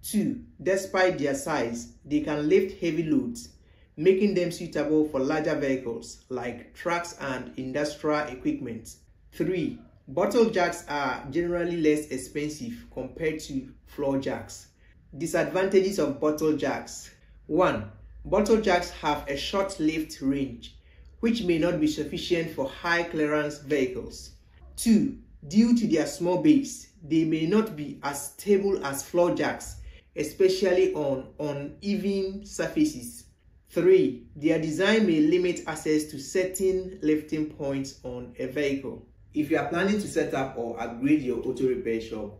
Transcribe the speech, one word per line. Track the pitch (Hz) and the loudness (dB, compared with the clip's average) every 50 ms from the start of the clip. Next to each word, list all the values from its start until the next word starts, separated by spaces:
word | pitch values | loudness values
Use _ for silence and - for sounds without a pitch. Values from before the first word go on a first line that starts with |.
Two, | - - - 208 180 151 - - - - - _ | -6 0 0 0 0 0 -2 -4 -10 -16 -16 _
despite | 139 170 190 196 196 - - 190 185 185 - - | 0 2 2 2 0 -2 2 4 4 4 4 2
their | 139 143 - | 0 0 0
size, | - - 170 156 139 117 117 117 117 - - - - _ | -2 -2 -2 -2 -2 -2 -2 -4 -6 -10 -12 -18 -20 _
they | - 143 151 | -2 -2 0
can | - 160 151 147 147 151 | 0 0 -2 0 2 6
lift | 180 196 196 - - - | 6 6 4 4 -4 -4
heavy | - 170 156 165 165 | -2 -2 0 0 0
loads, | 156 147 127 117 117 120 - - - - - _ _ - _ - _ _ | 2 2 2 2 -2 -8 -10 -12 -18 -20 -20 _ _ -20 _ -20 _ _
making | - 151 185 190 190 214 202 185 | 2 4 4 6 6 4 2 2
them | 175 175 165 | 2 0 0
suitable | 165 - 175 156 - 156 147 151 156 156 151 151 | -2 -6 -10 -6 -4 -2 0 2 4 2 2 2
for | - 135 | 0 -2
larger | 131 139 156 156 151 165 151 | 0 0 0 0 0 0 -2
vehicles | 139 143 135 135 127 - 117 113 113 - - - - _ _ | 0 0 0 0 -2 -2 -6 -8 -8 -10 -14 -18 -20 _ _
like | 127 123 120 123 117 - - - - | -8 -6 -6 -6 -8 -10 -14 -18 -18
trucks | - - 175 170 170 170 - - - | -6 -4 -2 -2 -2 -4 -6 -12 -10
and | - 139 131 123 - - - - | -8 -6 -6 -6 -8 -10 -10 -10
industrial | 127 131 131 147 147 147 - - - 156 151 151 - 123 | -8 -6 -2 -2 -2 -2 -4 -4 -2 0 0 0 -2 -4
equipment. | 127 - - 151 139 - 127 120 113 110 - - - - _ _ - _ _ - - | -8 -6 -4 -4 -4 -4 -6 -8 -10 -10 -12 -16 -20 -20 _ _ -20 _ _ -20 -6
Three, | - 170 160 185 180 156 131 120 - - - _ - _ - | -4 -2 -2 0 -2 -2 -4 -6 -8 -16 -20 _ -20 _ -8
bottle | 135 151 185 - - 254 226 - | -2 0 0 2 4 4 4 4
jacks | - - 233 170 - - - - | 4 2 0 0 0 -6 -8 -6
are | 147 147 143 139 - - - 139 | -4 -4 -2 -2 -4 -6 -8 -4
generally | 123 165 175 175 175 175 170 175 170 170 | -4 -2 -2 0 0 -2 -2 -2 -2 2
less | 156 151 151 147 - - | 2 2 2 2 0 -6
expensive | 131 123 - - - 151 147 147 147 - 123 117 120 - - - | -8 -10 -10 -8 -8 -6 -6 -6 -6 -8 -10 -10 -10 -12 -14 -14
compared | - 135 131 131 - - 165 156 156 156 | -12 -10 -10 -10 -8 -4 -4 -2 -2 -4
to | - - 143 131 123 - - - _ | -8 -6 -6 -8 -8 -8 -18 -20 _
floor | - - - 143 139 139 135 | -18 -8 -4 -2 0 0 0
jacks. | 135 135 123 110 - - - - - - _ _ _ _ - _ _ _ - | -2 -2 -6 -6 -8 -12 -16 -18 -20 -20 _ _ _ _ -20 _ _ _ -10
Disadvantages | 135 156 160 165 170 156 147 - 185 196 202 208 190 185 196 - - | -8 -6 -2 0 0 0 0 0 0 0 4 4 4 4 4 0 0
of | 156 135 135 - | 0 0 0 0
bottle | - 151 151 151 156 156 147 135 | 0 0 0 2 2 0 0 2
jacks. | 143 135 117 - - - - - - - - _ _ _ - - - | 0 -2 -2 -4 -6 -10 -14 -16 -16 -18 -20 _ _ _ -20 -20 -10
One, | - 151 165 185 - - 107 104 - - - - - - - - | -2 2 4 4 4 2 0 -6 -8 -12 -20 -20 -20 -20 -18 -6
bottle | 143 170 202 208 208 226 214 | 0 2 2 4 4 4 4
jacks | - 190 180 175 175 - | 4 4 2 2 2 -2
have | - - - 156 147 - - - | -10 -6 -2 -2 -2 -2 -2 -6
a | 139 139 | -6 -6
short | - - - 196 180 - - - | -4 -4 -2 -2 -2 -2 -2 0
lift | 156 156 160 156 156 - - - 139 | 0 0 0 0 -4 -6 -8 -4 -2
range. | 135 139 143 135 120 117 - - - - - _ - - - - - - - | 0 0 0 -2 -4 -6 -12 -16 -18 -20 -20 _ -20 -20 -20 -20 -20 -12 -2
which | - 240 - - 175 | 0 0 0 0 2
may | 175 170 160 | 2 2 2
not | 151 175 - 147 | 4 2 2 2
be | 151 151 | 2 2
sufficient | - - 147 - - 170 - - 175 165 165 160 | 0 0 -4 -6 -6 -8 -2 0 0 0 0 -2
for | - - 131 135 | -4 -4 -6 -6
high | - - - 175 170 170 175 | -6 -6 -2 0 0 0 0
clearance | 170 170 156 151 147 151 151 147 147 143 - | -2 0 0 0 2 2 0 0 -2 -4 -8
vehicles. | - 131 147 139 131 123 - 117 110 - - - - - - - _ - _ - - - - | -4 -2 0 0 0 0 -2 -6 -10 -10 -14 -16 -18 -18 -20 -20 _ -20 _ -20 -20 -20 -12
Two, | - - 233 220 185 147 - - - - - - - - 143 | -4 4 6 6 6 6 4 -2 -8 -16 -20 -20 -20 -14 0
due | 156 214 233 233 240 - | 4 6 6 8 6 4
to | - 160 | 4 2
their | 156 156 147 | 2 2 0
small | - - - 175 175 180 160 | -2 -4 -4 0 0 0 4
base, | 151 151 147 135 - - - - - - _ - 170 | 6 6 6 6 4 0 -8 -14 -16 -20 _ -20 -10
they | 143 156 160 165 | -2 0 0 2
may | 156 160 156 160 | 2 0 0 0
not | 160 196 214 214 - - | 2 2 2 2 2 -4
be | 151 147 135 - - - | -10 -10 -10 -12 -8 -6
as | 143 143 - - - - | -6 -6 -6 -10 -12 -14
stable | - - 196 202 190 196 196 196 - - | -10 2 2 4 4 4 2 0 0 -2
as | 139 139 135 - | -4 -6 -6 -8
floor | - - 175 175 175 151 | -2 2 4 4 4 4
jacks, | - 151 123 - - - - - - - - - - _ _ _ | 0 0 -2 -2 -6 -10 -14 -14 -14 -16 -18 -18 -20 _ _ _
especially | 170 151 - - - 196 185 185 - 208 185 180 185 190 - - | -6 -6 -6 2 4 4 4 6 4 2 4 4 4 4 2 2
on | 151 147 139 135 127 - - - - | -2 -2 -2 -2 -4 -6 -12 -10 -8
uneven | 151 147 143 143 143 151 - - - 202 202 - 180 202 196 196 190 190 196 202 - | -6 -6 -4 -6 -8 -10 -12 -8 -4 -2 -2 0 0 -2 -2 0 -2 -4 -6 -10 -14
surfaces. | - - - 170 - - 160 151 151 - - - - - - - - _ _ _ - _ _ _ _ | -14 -6 -4 -4 -2 2 2 2 2 2 -4 -12 -12 -16 -16 -20 -20 _ _ _ -20 _ _ _ _
Three, | - 175 165 185 190 185 147 127 - - - - - | -2 2 6 8 8 8 6 4 0 -6 -14 -18 -16
their | 156 143 160 160 160 | -2 2 2 2 2
design | 156 160 147 170 185 202 220 226 214 180 | 2 -2 0 2 4 4 6 6 6 6
may | 165 156 | 6 6
limit | 151 156 175 180 180 180 170 165 - | 6 6 6 4 4 2 0 -2 -4
access | 165 156 156 - 160 156 151 151 | -8 -8 -6 -2 0 2 2 0
to | - - 135 | -2 -8 -12
certain | - - - 185 185 185 - - 190 190 185 185 - - - - | -12 -4 -2 0 0 0 -2 0 0 0 0 0 -2 -6 -12 -4
lifting | - 151 151 151 - - - 156 151 151 | 0 2 2 2 0 -4 -4 -4 -4 -4
points | - - 151 139 139 139 135 135 - - - | -6 -6 -4 -4 -2 -4 -4 -6 -10 -12 -12
on | 127 123 123 123 - - - | -10 -10 -10 -12 -14 -10 -8
a | 139 127 | -8 -6
vehicle. | 135 151 143 139 135 135 135 123 - - - - - _ - - - | -2 -2 0 0 0 -2 -4 -8 -10 -12 -16 -20 -20 _ -20 -8 -4
If | 151 151 143 | -4 0 2
you | 160 151 | 2 0
are | 139 - | 0 0
planning | 165 170 190 196 208 208 | 0 0 2 2 2 0
to | - 147 | 0 -2
set | - 165 147 - - | 0 0 0 0 0
up | 135 127 - - 117 | -2 -4 -4 -4 -6
or | 117 117 - - | -6 -6 -6 -6
upgrade | - 110 117 117 131 139 156 151 | -6 -8 -6 -2 2 4 4 4
your | 131 123 117 113 - 131 | 4 0 -2 -2 -2 -4
auto | 123 123 135 127 | -2 0 0 0
repair | 123 113 - 113 113 113 | 0 0 -2 -2 -2 -2
shop | 110 - 113 107 104 101 98 - | -4 -6 -8 -8 -8 -10 -12 -16